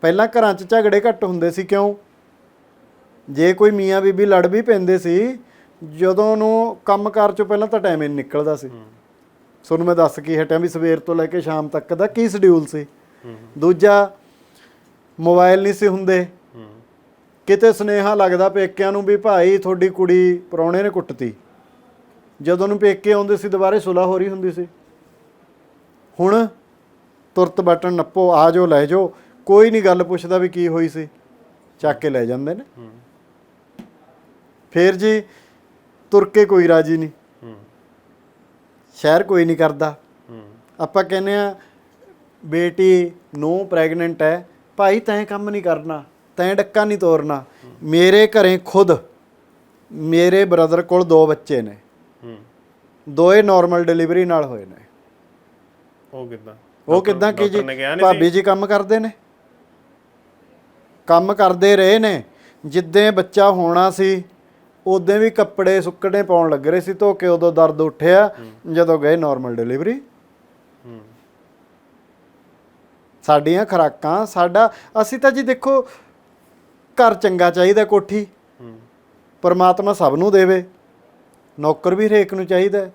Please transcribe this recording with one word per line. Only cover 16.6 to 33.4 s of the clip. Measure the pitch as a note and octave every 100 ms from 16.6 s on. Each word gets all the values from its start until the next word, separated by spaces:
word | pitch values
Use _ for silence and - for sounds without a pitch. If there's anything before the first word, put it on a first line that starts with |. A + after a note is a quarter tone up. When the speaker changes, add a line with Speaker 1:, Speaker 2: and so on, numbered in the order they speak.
| G#2+ G#2+ _ _ _ _ _ _ -
Speaker 1:
ਕਿਤੇ | G3 A3+
ਸੁਨੇਹਾ | G#3+ G#3 G#3 G3+
ਲੱਗਦਾ | G#3 F#3+ F3+ F#3+
ਪੇਕਿਆਂ | F#3+ F#3 F#3+ G3
ਨੂੰ | G3+
ਵੀ | G3 G3+
ਭਾਈ | G#3+ G3 F3 F#3+
ਤੁਹਾਡੀ | F#3+ F#3 F#3
ਕੁੜੀ | F#3 F#3 F3+ F3+ F3 F3+
ਪ੍ਰਾਹੁਣੇ | E3+ E3 F3
ਨੇ | G3+
ਕੁੱਟਤੀ, | F#3+ E3+ B2 B2 G#2 _ _ _ _ _ _ _ _ _ _
ਜਦੋਂ | D3 F3+ G3
ਨੂੰ | G#3
ਪੇਕੇ | G3+ F#3+ G#3
ਆਉਂਦੇ | G#3 G3+ G3+
ਸੀ | G3+
ਦੁਬਾਰੇ | G3 F#3+ G#3
ਸੁਲਾਹ | F#3+ F3 F#3
ਹੋ | F#3
ਰਹੀ | F#3+
ਹੁੰਦੀ | F#3+ F#3
ਸੀ। | E3+ F3 _ _ _ _ _ _ _ _ _ _ _ _ _ _ _
ਹੁਣ | F3+ G#3+ A3+ - _ _ _ _ _ _ _
ਤੁਰਤ | - F3+ F3+
ਬਟਨ | F3+ E3+ F3+
ਨੱਪੋ, | F3 D#3 - F3+
ਆ | E3+ D#3+
ਜਾਓ, | E3+ F3+
ਲੈ | D3 D3
ਜਾਓ, | F3+ F#3 - _ _ -
ਕੋਈ | G3 A3
ਨਹੀਂ | A3
ਗੱਲ | F#3+ F3+
ਪੁੱਛਦਾ | E3+ F3+ E3+ F#3
ਵੀ | F3+
ਕੀ | F3+ F3
ਹੋਈ | E3 E3
ਸੀ, | D3 D3+ _ _ _ _ _ _ _
ਚੱਕ | D3+ C#3+
ਕੇ | D#3
ਲੈ | C3
ਜਾਂਦੇ | A#2+ B2 C#3
ਨੇ। | F#3 C#4 -
Speaker 2:
ਹੂੰ। | A2+ A2+ A#2+ _ _ _